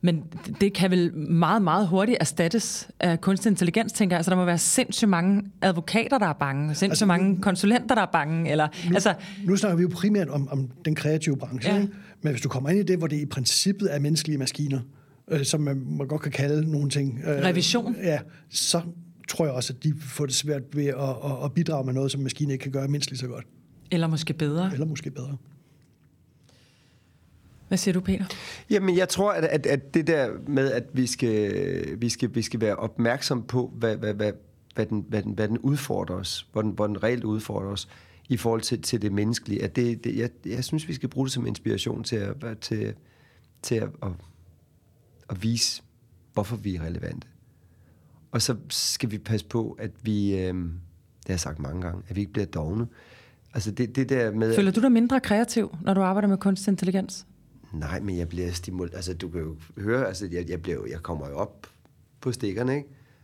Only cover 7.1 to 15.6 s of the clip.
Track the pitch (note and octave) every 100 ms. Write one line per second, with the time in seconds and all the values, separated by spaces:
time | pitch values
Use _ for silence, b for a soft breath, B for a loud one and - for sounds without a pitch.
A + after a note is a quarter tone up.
7.1 | F3 F#3+ F#3 G3+ F#3 G3+ A#3+ A#3 A#3+ F#3
8.1 | E3 D3 E3 E3 D3 D3+ B F3 F#3+ G#3
9.1 | F3+ B B G3+ F#3+ G#3+ E3+ F3+ - G#3
10.1 | G#3 D#3+ C#3+ C#3 C#3+ C3+ - - D#3 D3+
11.1 | D#3 D#3 C3+ - B2+ F#3 G3+ G3+ B B
12.1 | B D3+ B2 C3+ C3 C3+ F#3+ F#3 F3+ D#3+
13.1 | D3 D3 - A#2+ - F#3+ G3 G3 C#3+ C#3+
14.1 | D#3 - D3 C3 - D3 C3+ A#2+ b b
15.1 | b - D#3+ C#3 D#3+